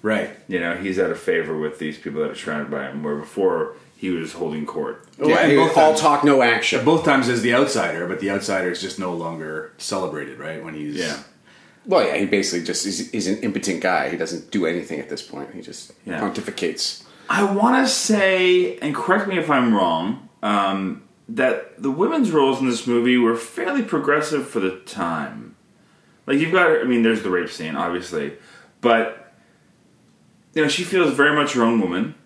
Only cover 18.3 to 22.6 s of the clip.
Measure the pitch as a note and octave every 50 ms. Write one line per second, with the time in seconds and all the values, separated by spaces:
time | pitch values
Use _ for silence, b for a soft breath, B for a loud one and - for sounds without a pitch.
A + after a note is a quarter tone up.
18.3 | F#3 F#3 F#3 F3+ F3+ F3+ F3+ F3+ - - - D3+ C#3 - - - F#3+ G#3+ G3 G3+
19.3 | F#3 E3+ D#3 D#3 C#3+ C3 B2 A#2 A2 G2 F#2 F2 E2 E2 F2 G2+ B2+ - - -
20.3 | _ _ - - G#2 G2+ G2 G2 F#2+ G2 F#2+ F#2 - - - _ _ _ _ -
21.3 | A2+ B2 B2+ B2+ - - - - - - - C#3 C3 D#3 G3+ C#4+ D#4+ D#4 B3 F#3
22.3 | D#3+ D3+ C3+ C3+ C3 A#2+